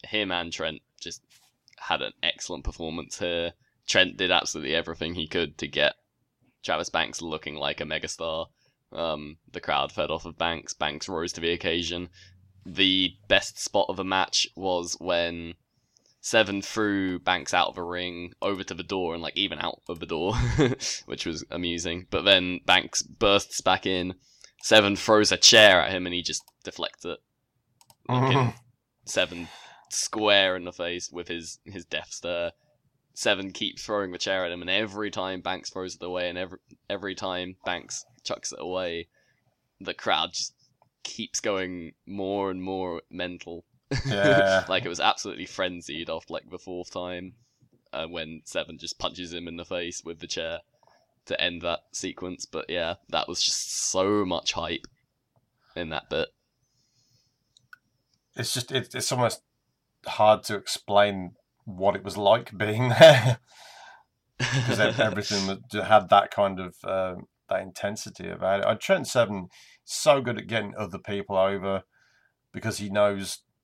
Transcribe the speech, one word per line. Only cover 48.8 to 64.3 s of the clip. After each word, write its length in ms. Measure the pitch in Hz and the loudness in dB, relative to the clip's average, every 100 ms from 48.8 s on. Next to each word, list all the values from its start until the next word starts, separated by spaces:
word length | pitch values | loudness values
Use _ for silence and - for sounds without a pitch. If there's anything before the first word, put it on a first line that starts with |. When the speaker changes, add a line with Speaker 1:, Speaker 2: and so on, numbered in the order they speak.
| 85 - | -12 -8
Speaker 1:
punches 340 | 82 87 85 | -8 -8 -10
him 120 | 85 85 | -10 -10
in 100 | 85 | -12
the 60 | 87 | -8
face 360 | 90 87 - | -6 -6 -8
with 160 | 82 82 | -12 -12
the 80 | 87 | -8
chair 340 | 85 82 82 - _ _ _ _ _ - | -6 -6 -8 -14 _ _ _ _ _ -6
to 120 | - | -2
end 200 | 87 87 | 0 0
that 180 | 87 82 _ | -2 -4 _
sequence. 540 | - 92 - 90 87 - | -8 -8 -8 -10 -10 -10
But 180 | 78 - | -8 -4
yeah, 240 | 87 82 87 - | -4 -4 -6 -4
that 180 | 82 - | -4 -2
was 120 | 87 | -2
just 280 | - - - - - | -2 -2 -4 -4 -2
so 340 | 95 98 104 | 2 2 2
much 280 | 92 82 - | 0 -2 -2
hype 340 | 85 82 80 - _ _ _ _ _ _ _ _ 87 | -4 -4 -6 -10 _ _ _ _ _ _ _ _ -10
in 140 | 80 | -6
that 180 | 76 - | -8 -4
bit. 180 | 76 - _ _ _ _ _ _ _ _ _ _ _ _ _ _ - _ _ _ _ _ - | -4 -4 _ _ _ _ _ _ _ _ _ _ _ _ _ _ -20 _ _ _ _ _ -8
Speaker 2:
It's 160 | 120 | -4
just, 200 | 127 - | -4 -2
it, 220 | 135 - | -4 -4
it's 180 | 117 - | -6 -4
almost 300 | 123 117 - _ _ _ _ _ _ - | 0 0 0 _ _ _ _ _ _ -8
hard 360 | - 107 107 | 4 6 6
to 120 | - 101 | 2 -6
explain 800 | - - - 101 104 98 90 - _ _ | -4 -8 4 6 6 2 -8 -12 _ _
what 300 | - 92 98 98 | -14 0 2 2
it 80 | |
was 120 | 98 104 | -4 2
like 400 | 101 117 - 98 | 4 4 2 -2
being 320 | 107 110 127 | 0 2 2
<laughs> 100 | 120 | 10
there, 380 | 160 131 123 120 _ - - - - - _ _ _ | 12 12 6 0 _ -20 -20 -20 -20 -20 _ _ _